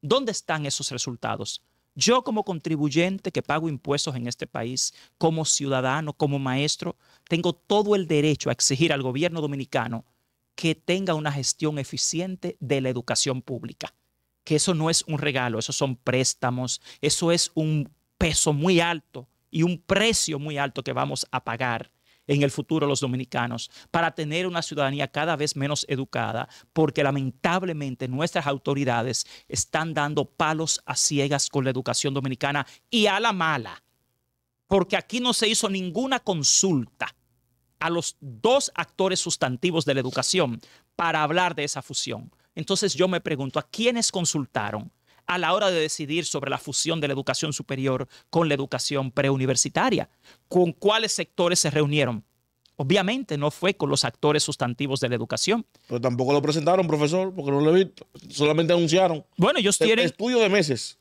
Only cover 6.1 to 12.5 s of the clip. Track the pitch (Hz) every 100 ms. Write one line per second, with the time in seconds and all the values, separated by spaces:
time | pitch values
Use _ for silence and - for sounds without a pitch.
6.1 | - 151 143 135 131 147 - - - _
7.1 | _ _ 170 175 - _ 202 208 202 170
8.1 | 151 151 143 139 123 - 135 165 143 131
9.1 | 127 170 165 151 139 131 139 117 113 -
10.1 | _ _ _ _ - 165 156 - 180 190
11.1 | 160 151 143 127 - 156 151 131 - -
12.1 | 156 180 185 175